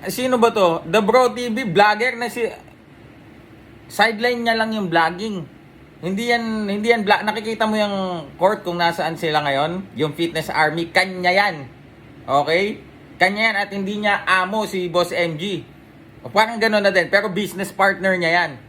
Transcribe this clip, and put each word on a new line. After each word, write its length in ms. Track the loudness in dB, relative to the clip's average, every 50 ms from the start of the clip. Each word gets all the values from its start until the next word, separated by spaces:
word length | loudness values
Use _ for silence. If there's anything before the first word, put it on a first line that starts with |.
| -8
Eh, 40 | -6 -4
sino 260 | -2 0 0 2 4
ba 140 | 4 4 4
to? 240 | 4 4 4 2 0 -2
The 160 | 0 0 2 2
Bro 320 | 4 4 4 4 4 0
T 160 | -2 -4 -4
V, 240 | -4 -2 -2 0 2
vlogger 400 | 4 4 4 4 2 0 -2 -2
na 160 | -4 -8 -6
si, 160 | -4 -4 -4 -4 -6 -10 -18 -20 -20 -20 -20 -20 -20 -20 -20 -20 -20 -20 -20 -20 -20 -20 -20 -20 -20 -20 -20 -20 -20 -20 -20 -10
sideline 560 | 0 0 0 2 2 0 0 0 0 0 0
niya 80 | 0 0
lang 160 | 0 0 -2
yung 160 | -2 -4 -4
vlogging. 560 | 0 2 2 2 2 0 -4 -6 -6 -6 -6 -8 -10 -16 -20 -20 -20 -20 -20 -20 -20 -18 -8
Hindi 240 | -6 -4 -4 -2 0 0
yan, 400 | 0 0 0 -4 -4 -4 -2 -2
hindi 160 | -4 -2 2
yan 160 | 2 2 2 4
vlog. 240 | 2 2 2 2
Nakikita 400 | -2 -4 -4 -4 -6 -2 0 0
mo 80 | 0 2
yung 200 | 2 0 0 0 -2 -4 -4 -4 -6 -8 -12 -4 2
court 240 | 2 2 2 0 -4
kung 160 | -6 -2 0
nasaan 400 | 0 0 0 0 -4 -4 -4 -2
sila 240 | -2 0 0 2 2
ngayon? 480 | 2 0 0 0 0 -2 -6 -8 -10 -4 -4
Yung 160 | -2 -2 -2
fitness 320 | -4 -4 -2 -2 -6 -6
army, 400 | -2 0 2 2 2 0 -2 -6
kanya 480 | 0 0 0 0 0 -4 -2 0 2 2
yan. 320 | 2 2 0 -2 -6 -12 -14 -18 -20 -20 -20 -20 -20 -20 -20 -20 -16 -6
Okay? 560 | 0 0 2 2 2 0 0 0 -2 -4 -8 -14 -20 -20 -20 -20 -20 0 0
Kanya 220 | 0 2 2 0 0 0
yan 40 | 0 -2
at 100 | -4 -4 -4
hindi 180 | -6 -6 -4 -4 -2
niya 240 | 0 0 0 0 0
amo 400 | 0 2 2 2 0 -2 -4 -4
si 240 | -2 -4 -4 -4
Boss 240 | 0 0 0 0 0
M 240 | -2 -2 -2 -2 -2
G. 320 | -4 -4 -4 -6 -6 -8 -12 -20 -20 -20 -20 -20 -20 -20 -20 -20 -18
O, 120 | -16 -2 0
parang 240 | 2 2 2 0
ganun 240 | 0 0 2 2 2
na 80 | 2 4
din. 200 | 2 2 0 2
Pero 200 | 0 0 0 0
business 400 | -2 -2 -4 -4 -4 -6 -8 -8
partner 480 | 0 2 2 2 2 0 0 0 0
niya 140 | 2 2 2 2
yan. 180 | 2 0 -2 -6 -14 -18